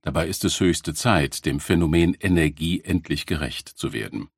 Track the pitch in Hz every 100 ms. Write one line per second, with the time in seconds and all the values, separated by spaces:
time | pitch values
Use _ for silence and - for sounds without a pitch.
0 | - - 80 104 92 - 92 82 - 76
1 | 123 95 69 - 78 69 - 87 82 82
2 | 85 - 90 87 78 73 82 87 - 90
3 | - 78 - 80 71 - - - - 55
4 | 53 53 50